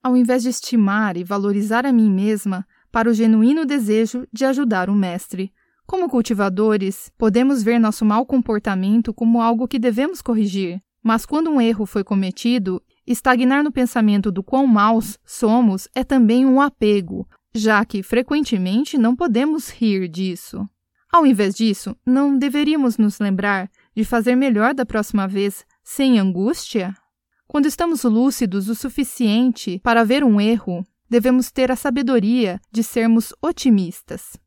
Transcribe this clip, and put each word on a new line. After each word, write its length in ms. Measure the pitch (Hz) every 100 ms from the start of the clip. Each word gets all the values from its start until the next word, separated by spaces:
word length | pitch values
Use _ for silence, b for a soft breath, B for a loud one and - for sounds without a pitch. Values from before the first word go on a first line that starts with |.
Ao 120 | 254
invés 280 | 254 240 254
de 60 | 247
estimar 680 | 247 - 240 196 208 214 175
e 60 |
valorizar 600 | 180 202 202 202 208 226
a 60 | 269
mim 200 | 240 214
mesma, 560 | 190 208 214 202 180 - _ _
para 180 | 233 226
o 40 |
genuíno 520 | 220 226 220 226 311
desejo 600 | 294 285 208 214 226 247 262
de 140 | 220
ajudar 440 | 269 262 262 196 180
o 40 |
mestre. 580 | 202 190 175 - 180 190 _ _ _ -
Como 220 | 381 339
cultivadores, 1000 | 247 220 208 196 185 220 214 190 - - _
podemos 460 | 220 208 269 277
ver 160 | 208 233
nosso 260 | 220 208
mau 200 | 214 214
comportamento 840 | 240 262 233 214 214 190 190 226 226
como 280 | 208 226 233
algo 260 | 226 226 254
que 120 | 269
devemos 420 | 240 214 294 359
corrigir. 580 | - 220 202 196 180 180 _ _
Mas 240 | 226 226
quando 240 | - 302 330
um 100 | 285
erro 280 | 226 214 208
foi 160 | 208
cometido, 760 | 190 196 190 - 233 247 185 180 _ _ -
estagnar 560 | 240 262 247 254 277
no 80 | 302
pensamento 600 | 254 247 240 214 202 202
do 120 | 180
quão 240 | - 262 277
maus 500 | 214 208 226 220 -
somos 600 | _ - 226 233 233 190 -
é 80 | -
também 420 | 254 269 220 240
um 160 | 269 262
apego, 680 | 285 _ 214 202 170 190 185 b _
já 280 | 226 214 214
que 200 | 208 202
frequentemente 920 | 185 233 - 294 285 202 185 214 302 294
não 180 | 226
podemos 540 | 254 302 220 294 311 -
rir 380 | - 220 196 180
disso. 640 | 160 190 175 - - 202 _ _ _ _
Ao 140 | 339
invés 300 | 294 208 202
disso, 400 | 196 226 190 - -
não 320 | - 262 285 269
deveríamos 600 | 277 285 302 311 254 214
nos 220 | 208 -
lembrar 520 | 202 190 208 196 185 _ _
de 80 | -
fazer 320 | 220 233 226
melhor 380 | 247 269 208 226
da 120 | 277
próxima 400 | 240 220 208 208
vez, 400 | 190 196 202 - _ _
sem 380 | - - 269 233
angústia? 720 | 190 175 202 349 - 220 180 190 _ _ _ _ _
Quando 200 | 294 285
estamos 360 | - 349 311
lúcidos 640 | 247 220 262 - 220 196 196
o 80 |
suficiente 1040 | 226 269 269 254 - 226 220 254 - - 180
para 220 | 240 233
ver 220 | 220 269
um 160 | 269 208
erro, 440 | 208 233 - 175 185 _ _
devemos 420 | 233 247 254 233
ter 200 | - 254
a 40 | 254
sabedoria 840 | 285 254 254 247 202 247 208 180 _
de 140 | 220
sermos 500 | 220 240 226 226 - -
otimistas. 960 | 311 339 269 208 180 - - - - -